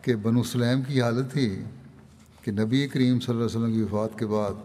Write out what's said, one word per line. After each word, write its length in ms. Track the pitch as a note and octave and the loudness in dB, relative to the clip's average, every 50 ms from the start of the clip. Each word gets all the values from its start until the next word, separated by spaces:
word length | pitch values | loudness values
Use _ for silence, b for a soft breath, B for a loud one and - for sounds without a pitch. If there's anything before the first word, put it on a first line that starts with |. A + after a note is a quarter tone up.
کہ 140 | - C3 A#2+ | 2 0 0
بنو 280 | A2 G2+ A2+ A#2 B2 A#2 | 0 2 2 2 2 2
سلیم 380 | A#2+ - B2 A#2+ A#2+ B2+ C3+ | 2 0 0 2 2 2 0
کی 200 | C3 B2+ C#3+ C3 | 0 0 2 2
حالت 300 | A#2+ A#2 A#2 B2 C3+ C3 | 2 2 2 0 -2 -2
تھی 320 | - D3 C3 G#2+ F#2+ - G#2 G#2+ - - - - - - - - - - - - - - | 0 0 0 0 -2 -4 -8 -12 -14 -16 -20 -20 -20 -20 -20 -20 -20 -20 -20 -20 -20 -10
کہ 100 | - - | -8 -6
نبی 360 | G#2 G2+ A2 A2 B2 C3+ C#3+ | -2 0 0 2 2 0 0
کریم 320 | C3+ - C3+ B2+ B2+ B2+ A#2+ | 0 0 2 2 4 4 2
صلی 160 | - - A#2+ | 0 0 -2
اللہ 100 | A2+ A#2 | 0 0
علیہ 100 | A2 - | 0 0
وسلم 160 | A2+ A2+ A2+ A2 | 0 0 0 2
کی 80 | A2+ | 0
وفات 380 | A2 G#2 G#2 G#2 G#2+ A2 G#2+ - | 0 0 0 -2 -2 -2 -4 -4
کے 60 | A#2 | -4
بعد 260 | G#2+ G#2+ G#2+ G#2 G2+ F#2+ G#2 - | 0 0 0 0 -2 -4 -6 -12